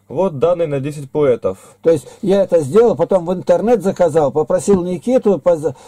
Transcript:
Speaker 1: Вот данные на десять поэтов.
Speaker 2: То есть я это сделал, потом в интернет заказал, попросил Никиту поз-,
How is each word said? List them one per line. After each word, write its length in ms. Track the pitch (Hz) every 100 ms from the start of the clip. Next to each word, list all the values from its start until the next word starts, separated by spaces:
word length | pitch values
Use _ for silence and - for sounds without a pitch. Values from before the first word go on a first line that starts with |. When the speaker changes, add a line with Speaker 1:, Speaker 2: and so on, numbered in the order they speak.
| -
Speaker 1:
Вот 320 | 131 190 143
данные 300 | 165 175 160
на 100 | 139
десять 320 | 139 147 139
поэтов. 640 | 151 139 113 95 95 - _
Speaker 2:
То 80 | 240
есть 180 | - - -
я 220 | 185 196
это 180 | 185 170
сделал, 340 | 131 196 233 147
потом 300 | 170 190 165
в 80 |
интернет 500 | 185 147 175 208 233
заказал, 480 | 185 165 170 160 139
попросил 500 | 151 151 180 202 190
Никиту 580 | 175 180 240 254 214 170
поз-, 360 | 175 165 151 -